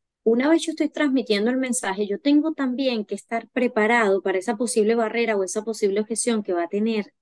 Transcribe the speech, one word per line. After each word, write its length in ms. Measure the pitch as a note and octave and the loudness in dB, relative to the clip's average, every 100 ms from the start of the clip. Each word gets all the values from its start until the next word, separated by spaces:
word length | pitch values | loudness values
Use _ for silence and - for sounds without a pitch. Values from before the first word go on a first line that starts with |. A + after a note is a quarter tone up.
| _ _ | _ _
una 260 | A3 A#3 C#4+ | 0 2 4
vez 140 | E4 | 2
yo 100 | D#4+ | 0
estoy 160 | D#4 D4+ | -4 -2
transmitiendo 640 | - D4+ C4 G3+ G3+ A3 | 0 0 0 0 0 0
el 80 | B3+ | 0
mensaje, 480 | B3+ A#3+ F#3+ F#3+ G#3 | -2 -4 -4 -4 -4
yo 120 | G3+ | -2
tengo 320 | C#4+ D4 D#4+ | 2 4 2
también 500 | D#4 C4 B3 C4 A#3 | -2 -4 -2 -2 -2
que 100 | G#3 | -4
estar 340 | G3+ - A#3 - | -8 -6 -8 -4
preparado 720 | C4 A#3+ A#3 G#3+ A#3+ G#3 G3 | -2 0 2 2 4 4 2
para 160 | G3 F#3 | 0 -2
esa 180 | F3+ G#3+ | -2 -2
posible 380 | A#3 A3+ G#3 | -2 2 2
barrera 420 | A#3 G#3+ A#3 A#3 G3+ | 2 0 -2 0 0
o 80 | |
esa 200 | F#3 G#3+ | -2 -4
posible 360 | G#3+ G#3+ G3+ G3 | -6 -2 0 0
objeción 420 | G#3+ A3 A#3+ A3 | -2 -2 -2 -2
que 120 | G#3 | -2
va 100 | F3 | -2
a 40 | E4 | -2
tener 440 | G3+ A3 A3 G3+ _ | -2 0 -2 -4 _